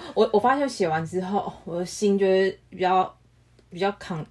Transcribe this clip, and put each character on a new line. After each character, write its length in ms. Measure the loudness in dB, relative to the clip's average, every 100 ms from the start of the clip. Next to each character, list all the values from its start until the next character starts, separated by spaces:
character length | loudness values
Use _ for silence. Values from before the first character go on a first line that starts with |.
| -2
我， 160 | 2 4
我 80 | 4
发 180 | 4 2
现 120 | 0
写 180 | 0 0
完 180 | -2 -4
之 140 | -4
后， 320 | -2 -4 -4 -10 -8
我 140 | -6
的 60 | -6
心 320 | -2 2 4
就 80 | 4
会 320 | 4 2 -2 -12
比 80 | -2
较， 360 | 2 2 0 -6 _ _ _ _ _
比 80 | -4
较 140 | -4 -4
扛， 260 | -8 -8 -10